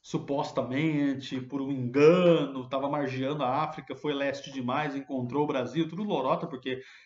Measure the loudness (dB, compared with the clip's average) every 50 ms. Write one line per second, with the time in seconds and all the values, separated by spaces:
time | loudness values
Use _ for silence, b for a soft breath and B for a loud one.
0 | _ -6 -6 -6 -4 -4 -4 -4 -4 -2 -4 -4 -4 -2 -2 -2 0 0 0 2
1 | 0 0 -2 -4 -6 -8 -8 -8 -8 -6 -6 -6 -4 -4 -4 -4 -4 0 4 8
2 | 10 10 10 10 8 6 6 6 2 -2 -4 -8 -8 -4 -4 -2 -2 0 -2 -2
3 | -2 -2 -2 -2 -2 -2 -2 -2 0 0 0 0 -2 -2 -6 -12 -10 -12 -12 -6
4 | -4 -4 -2 0 -2 -2 -4 -6 -10 -10 -8 -6 -4 -2 -2 0 -2 -2 -4 -6
5 | -8 -6 -4 -4 -4 -2 0 0 0 2 0 -2 -2 -2 0 -2 -2 -2 -2 -6
6 | -4 -2 -2 0 2 0 0 0 -2 -8 -8 -8 -6 -6 -6 B B B B B
7 | B